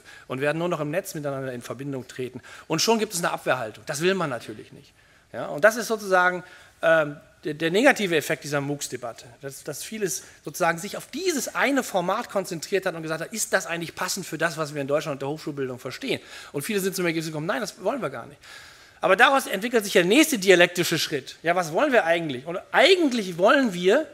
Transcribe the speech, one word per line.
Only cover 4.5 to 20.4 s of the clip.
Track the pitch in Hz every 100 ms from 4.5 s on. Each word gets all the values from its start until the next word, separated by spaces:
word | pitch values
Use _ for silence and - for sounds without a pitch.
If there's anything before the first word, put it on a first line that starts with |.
| 107 -
nicht. | - - _ _ _ _
Ja, | 120 143
und | 151
das | 214 233
ist | 202
sozusagen, | 220 202 185 180 180 - - - _
ähm, | 165 160 147 147 - _ 160
der, | 151
der | 160
negative | 190 277 226 190 160
Effekt | - 156
dieser | 143 147
moocs-Debatte, | 139 143 - 123 117 - 127 -
dass, | 139 -
dass | 151 143
vieles | - 220 180 - - - 160
sozusagen | 147 170 165
sich | 196 180
auf | -
dieses | 269 370 285 - 170
eine | 233 269
Format | - 190 175 214 -
konzentriert | 202 180 170 - 190 175
hat | 165
und |
gesagt | 160 160
hat, | 160
ist | 220 -
das | 190 -
eigentlich | 170 165 -
passend | 180 196 -
für | 156
das, | 165 151
was | 147 147
wir |
in | 135
Deutschland | 151 151 131
unter | 135
Hochschulbildung | 156 160 139 131 123
verstehen. | 131 - 254 147 - - -
Und | 143
viele | 175 202
sind | 190 175
zu |
mir | 175
gekommen, | 165 160 156 165
nein, | 247
das | 208 -
wollen | 185 262
wir | 151
gar | 127 127
nicht. | - - - - - - -
Aber | 170 196
daraus | 269 269 269
entwickelt | 196 240 240
sich | 196
der | 196 175
nächste | 269 311
dialektische | 226